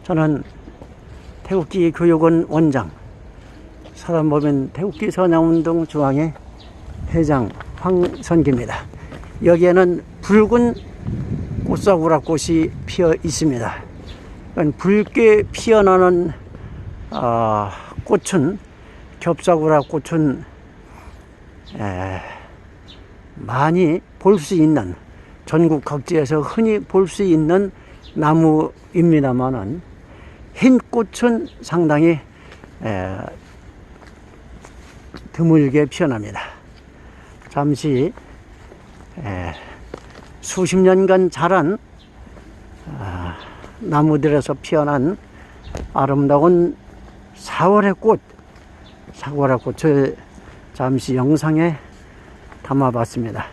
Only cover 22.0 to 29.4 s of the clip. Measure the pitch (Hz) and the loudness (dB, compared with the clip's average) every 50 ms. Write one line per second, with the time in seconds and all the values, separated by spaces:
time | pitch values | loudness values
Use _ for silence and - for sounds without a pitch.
22 | 92 95 92 90 - - - - - - - - - - - - - - - - | -8 -8 -8 -10 -12 -14 -18 -20 -20 -20 -20 -20 -20 -20 -20 -20 -20 -20 -20 -20
23 | - - - - - - - - - 101 117 131 143 160 170 180 185 151 160 190 | -20 -20 -20 -20 -20 -20 -18 -16 -12 -6 -2 0 0 2 2 2 2 2 2 -2
24 | - - - - - 185 208 185 147 - 196 165 151 156 156 135 101 90 85 - | -4 -12 -20 0 2 2 2 2 0 -2 2 4 4 4 4 0 -2 -4 -10 -14
25 | - - - - - - - - - - - 160 170 160 156 143 - - 147 147 | -16 -20 -20 -20 -20 -20 -20 -20 -10 -2 2 2 4 4 2 0 -2 -6 -8 -8
26 | 117 - 175 156 147 123 156 151 143 139 - 220 226 220 214 202 170 - - 190 | -6 -2 0 0 0 0 -2 -2 -2 -2 -2 0 0 2 0 -2 -4 0 2 2
27 | 190 170 - - 202 185 165 160 156 151 175 190 202 190 - - - - - - | 2 2 -2 -2 2 2 2 2 4 2 2 2 0 -2 -6 -14 -20 -20 -20 -20
28 | - - - 156 151 151 156 160 160 156 156 156 160 - - - - - - 180 | -20 -12 -6 -2 0 2 4 4 4 4 4 2 0 -2 -6 -16 -20 -6 0 2
29 | 165 170 160 151 139 131 123 127 | 4 4 4 4 2 0 0 0